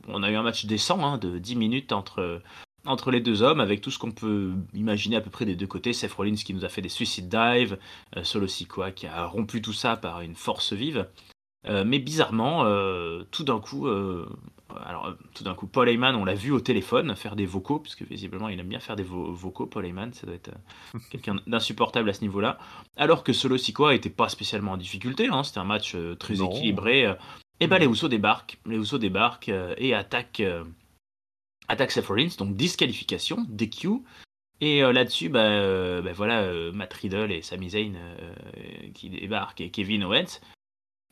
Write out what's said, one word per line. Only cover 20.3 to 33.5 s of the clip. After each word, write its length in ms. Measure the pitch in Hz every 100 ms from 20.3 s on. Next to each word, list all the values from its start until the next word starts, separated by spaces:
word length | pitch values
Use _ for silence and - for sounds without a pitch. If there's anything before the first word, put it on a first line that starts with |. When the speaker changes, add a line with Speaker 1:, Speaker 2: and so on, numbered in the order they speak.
| 87
Speaker 1:
être, 140 | - - - - -
euh, 60 | 120
Speaker 2:
<laughs> 60 | -
Speaker 1:
quelqu'un 280 | 123 - 98 -
d'insupportable 600 | 117 - 110 117 120 107
à 60 |
ce 80 | 98
niveau-là. 380 | 104 98 104 - - - - -
Alors 260 | 151 165
que 100 | -
Solo 240 | 123 135 127
Sikoa 380 | 127 110 147 117
était 160 | 98
pas 180 | - 110
spécialement 440 | - 107 107 104
en 40 | 95
difficulté, 500 | 92 98 123 135 247
hein, 100 | 143
c'était 160 | 143 -
un 60 |
match, 320 | 92 104 - 90
euh, 180 | 85
très 220 | 87 - 101
Speaker 2:
Non. 160 | 92
Speaker 1:
équilibré, 560 | 107 117 98 101 135 113
euh. 80 | 95 - - - -
Et 60 | -
ben, 120 | 185
Speaker 2:
Mhm. 40 | 147
Speaker 1:
les 40 |
Usos 160 | 107 160
débarquent, 500 | 113 104 113 - - -
les 80 | 113
Usos 240 | 104 143
débarquent, 500 | 104 92 117 - -
euh, 240 | 98 90 -
et 160 | 131 110
attaquent, 460 | 98 123 120 -
euh, 240 | 98 85 82 82 _ _ _ _ _ _ _ _ -
attaquent 240 | 113 127
Seth 140 | 120 104
Rollins, 240 | 98 170 -
donc 160 | 98 98
disqualification, 880 | - - 143 110 - 92 - 190
D 200 | 226